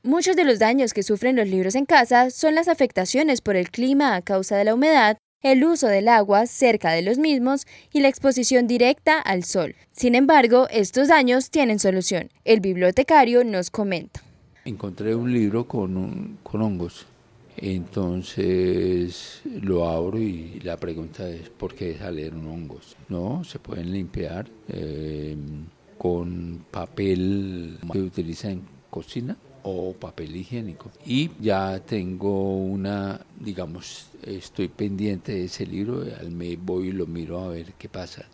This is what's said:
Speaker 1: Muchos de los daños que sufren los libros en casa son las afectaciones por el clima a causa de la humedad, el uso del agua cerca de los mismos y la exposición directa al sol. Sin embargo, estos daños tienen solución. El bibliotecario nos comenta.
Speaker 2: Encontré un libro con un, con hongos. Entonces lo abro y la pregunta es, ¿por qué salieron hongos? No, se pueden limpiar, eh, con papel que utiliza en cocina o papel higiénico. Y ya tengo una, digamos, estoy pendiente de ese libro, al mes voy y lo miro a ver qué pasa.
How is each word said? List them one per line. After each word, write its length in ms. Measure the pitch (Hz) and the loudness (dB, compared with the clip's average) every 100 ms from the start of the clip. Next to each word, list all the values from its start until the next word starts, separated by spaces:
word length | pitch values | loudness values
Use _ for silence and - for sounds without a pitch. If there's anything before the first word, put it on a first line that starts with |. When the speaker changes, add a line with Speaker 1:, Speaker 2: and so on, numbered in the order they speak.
Speaker 1:
Muchos 340 | 240 330 370 359 | 2 0 2 4
de 80 | |
los 140 | 302 214 | 4 4
daños 340 | 220 262 240 | 4 2 0
que 100 | - | -2
sufren 320 | 190 208 247 | -2 0 2
los 140 | 262 202 | 2 2
libros 260 | 190 185 | 0 0
en 100 | 240 | -2
casa 440 | 277 311 240 247 254 | 4 4 6 4 4
son 260 | - 311 | 2 2
las 140 | 311 339 | 2 0
afectaciones 720 | 330 262 - 185 254 311 254 | 2 2 0 0 0 2 0
por 160 | - 190 | 0 0
el 120 | 175 | 0
clima 460 | - 254 277 277 | -2 2 4 4
a 60 | 185 | 0
causa 340 | 175 196 190 | 0 -2 2
de 80 | 202 | 2
la 120 | 208 | 2
humedad, 420 | 233 302 302 214 214 _ _ | 4 6 6 6 2 _ _
el 240 | 269 262 | 4 4
uso 220 | 311 330 240 | 4 4 4
del 200 | 196 214 | 4 6
agua 380 | 233 202 202 240 | 6 6 4 4
cerca 460 | - 254 214 170 | 2 4 4 2
de 80 | 165 | 0
los 160 | 185 247 | 2 2
mismos 500 | 311 277 247 277 - - _ | 2 2 2 0 -4 -18 _
y 80 | 294 | 2
la 80 | 277 | 2
exposición 580 | - 277 254 226 254 | 4 0 2 2 2
directa 540 | 240 240 247 285 - 311 | 4 4 4 4 2 2
al 240 | - 185 | 2 -2
sol. 320 | 180 190 156 - _ | 0 -2 -2 -6 _
Sin 240 | - 247 | -2 2
embargo, 540 | 240 277 302 240 247 262 | 4 8 6 8 6 6
estos 380 | 226 196 254 285 | 2 0 2 6
daños 400 | 320 247 254 254 | 6 6 2 2
tienen 300 | 311 254 208 | 0 2 2
solución. 500 | 196 185 180 180 - _ | 2 2 -2 -4 -6 _
El 160 | - 220 | 4 4
bibliotecario 840 | 190 180 180 214 262 311 233 240 | 4 2 2 4 6 6 8 4
nos 260 | 240 190 180 | 4 0 -4
comenta. 540 | - 202 175 - - _ _ _ _ | -4 -2 -4 -6 -18 _ _ _ _
Speaker 2:
Encontré 500 | - 98 101 90 104 | -12 -8 -8 -4 -2
un 200 | 117 120 | -2 0
libro 340 | 123 104 113 123 | 2 2 0 -4
con 300 | 120 95 92 | -4 -4 -4
un, 420 | 92 - - - | -6 -8 -12 -14
con 180 | - 104 | -8 -2
hongos. 440 | 110 92 85 - - _ _ _ _ - | -2 -2 -6 -10 -20 _ _ _ _ -10
Entonces 1800 | 98 92 87 - 90 90 87 - 92 92 92 90 92 90 87 90 - - | -6 -6 -6 -4 -4 -4 -6 -4 0 2 0 0 0 -2 -4 -8 -18 -14
lo 420 | 302 226 98 90 | -12 -8 -2 -2
abro 320 | 85 82 90 110 | 0 -2 -4 -4
y 440 | 110 85 82 90 | -4 -6 -12 -12
la 140 | 87 85 | -10 -8
pregunta 520 | 87 80 82 - 90 | -8 -10 -12 -12 -12
es, 200 | 82 80 | -12 -16
¿por 260 | - 92 | -12 -12
qué 220 | - 90 78 | -8 -10 -8
salieron 500 | 98 80 78 80 80 | -10 -10 -10 -10 -12
hongos? 480 | 82 78 62 - - - | -12 -12 -16 -20 -20 -10
No, 340 | 90 92 156 | -6 -6 -6
se 160 | 170 - | -10 -16
pueden 320 | - - 85 | -12 -10 -6
limpiar, 560 | 98 90 - 82 87 120 - - | -6 -8 -8 -8 -8 -12 -16 -14
eh, 680 | 92 78 73 78 76 76 76 73 76 85 _ _ - | -10 -8 -8 -8 -8 -10 -10 -12 -14 -16 _ _ -8
con 680 | 90 87 87 87 85 87 - | -4 -4 -6 -8 -10 -12 -12
papel 1080 | 101 85 - 98 92 95 101 98 90 82 85 85 | -12 -10 -4 0 0 0 -2 -4 -10 -12 -14 -6
que 80 | 92 | -4
utiliza 500 | 92 90 82 85 104 | -4 -6 -8 -8 -8
en 120 | 92 92 - _ | -10 -12 -20 _
cocina 460 | - - 123 123 226 - - | -14 -10 -10 -10 -12 -16 -14
o 280 | 98 92 92 | -8 -6 -6
papel 420 | 92 - - 78 | -8 -14 -12 -12
higiénico. 560 | 85 95 120 107 80 - _ | -12 -10 -10 -10 -14 -20 _
Y 260 | - 127 160 - | -4 -2 -2 -4
ya 400 | 107 95 95 95 | -2 0 -2 -6
tengo 800 | - 110 90 92 98 98 98 95 | -6 -6 -4 -4 -2 -2 -2 -2
una, 640 | 95 98 95 101 98 - - - | -4 -4 -4 -6 -6 -10 -16 -14
digamos, 680 | 107 92 85 87 - - - - | -12 -10 -10 -12 -16 -18 -20 -20
estoy 460 | - 95 - - 90 | -14 -14 -12 -8 -8
pendiente 640 | - 104 98 104 95 - | -4 -6 -2 -4 -4 -6
de 140 | 98 | -8
ese 200 | 90 - | -8 -8
libro, 380 | 92 90 107 127 - 82 | -10 -6 -6 -6 -10 -12
al 120 | 85 | -12
mes 260 | 85 87 85 | -10 -8 -8
voy 280 | 92 90 92 | -6 -4 -4
y 20 | |
lo 140 | 95 | -6
miro 340 | 82 82 80 87 | -6 -8 -8 -10
a 80 | 92 | -8
ver 240 | 85 82 - | -12 -14 -18
qué 100 | 107 | -16
pasa. 380 | 95 90 - - | -14 -14 -16 -20